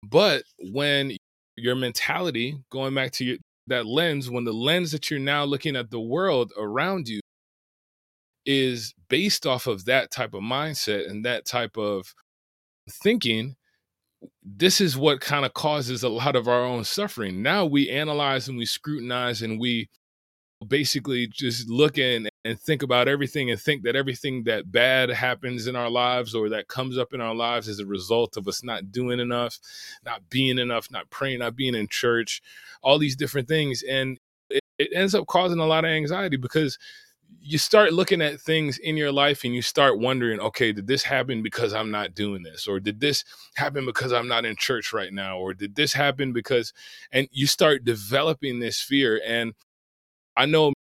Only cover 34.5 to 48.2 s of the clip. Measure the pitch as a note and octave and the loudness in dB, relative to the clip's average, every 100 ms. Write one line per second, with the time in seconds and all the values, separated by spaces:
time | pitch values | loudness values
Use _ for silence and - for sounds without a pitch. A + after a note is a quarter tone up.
34.5 | C3+ - _ D#3 F3 F#3+ G3 E3 F3+ F#3 | -4 -4 _ -2 2 2 2 2 2 4
35.5 | E3+ D#3+ D#3+ E3 D#3+ D3 F3+ F#3+ C#3 B2+ | 2 4 4 4 0 0 -2 -2 -2 0
36.5 | D#3 D3+ - - - - _ _ - C#3+ | 2 2 -2 -16 -20 -20 _ _ -20 -4
37.5 | D3+ - G#3+ G#3 E3 F3+ F3+ D3+ C#3+ - | -2 6 8 8 6 2 2 0 -2 -2
38.5 | D#3+ D3+ C3 E3 D#3 D3 C#3 C#3+ C#3+ B2 | 0 0 -2 -2 -2 0 4 2 2 -2
39.5 | B2 A#2 - C#3+ G#2+ A#2+ C3 A#2+ A2 G#2+ | -2 -2 4 6 6 2 2 0 0 -2
40.5 | - A#2 G#2 G2 C3+ - C3+ B2 A#2+ A2 | 2 2 2 0 0 2 0 0 -2 -4
41.5 | - A2+ G#2+ G#2+ G#2+ G2 F#2 G#2 G2 E2+ | -2 -2 -2 -2 -4 -4 -4 -4 -4 -10
42.5 | D#2+ - G2 G2+ G#2 C#3+ C3+ - - - | -10 -4 -2 -2 0 0 0 -4 -16 -16
43.5 | - C#3+ C#3 C3 A2 B2+ B2 B2 A#2 A#2 | -4 -4 -2 -4 -4 0 0 2 0 -2
44.5 | G#2+ - B2 - A2 F#2 G2 F#2+ F#2 F#2 | -4 -2 -2 -2 -6 -6 -6 -8 -6 -6
45.5 | F#2 G2+ G2+ D3 - C#3+ C3+ C#3 A#2+ - | -6 -8 -2 0 2 0 0 -2 -4 0
46.5 | B2+ A2+ - - - - C3 C3+ C3+ C#3 | 0 0 -10 -20 -20 -4 -2 -2 0 0
47.5 | - E3 D3 A#2+ A2+ G2+ B2+ | 4 4 4 2 -2 0 0